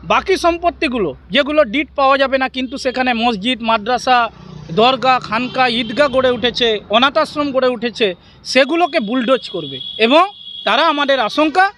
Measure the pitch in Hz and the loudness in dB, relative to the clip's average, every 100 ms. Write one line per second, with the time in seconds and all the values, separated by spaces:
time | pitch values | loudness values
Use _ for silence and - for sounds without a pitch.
0 | 165 220 - 370 339 339 349 - 320 240 | 0 -2 2 0 2 0 -2 -2 -4 -2
1 | 180 127 - 220 285 302 285 226 302 - | -4 -6 -4 -2 0 2 2 0 -6 0
2 | 269 269 269 269 262 262 254 262 269 247 | 2 2 2 0 -2 -4 -8 -6 -6 -2
3 | 254 233 233 226 208 254 226 226 202 247 | -2 0 0 -2 -2 -4 0 -2 0 -2
4 | 269 247 226 - - - - 170 233 262 | 2 2 2 -4 -20 -20 -6 2 4 4
5 | 254 254 - 214 254 - 254 233 233 220 | 2 0 0 -4 -4 0 0 0 -4 0
6 | 285 254 254 247 240 233 240 214 - 208 | 2 2 0 0 -2 0 0 -2 0 2
7 | 269 285 302 302 285 262 254 247 233 196 | 2 0 -2 -2 -2 0 0 0 -6 -2
8 | 214 175 - - - 254 269 339 349 330 | -2 -2 -14 -20 -2 2 2 2 0 0
9 | 202 254 240 262 - 185 147 135 - - | -2 -2 0 0 -2 -10 -10 -12 -14 -2
10 | 220 294 381 - - - - 220 330 294 | 2 4 2 -2 -20 -8 -2 2 2 0
11 | 277 269 214 - 311 330 381 | 0 0 0 0 0 2 0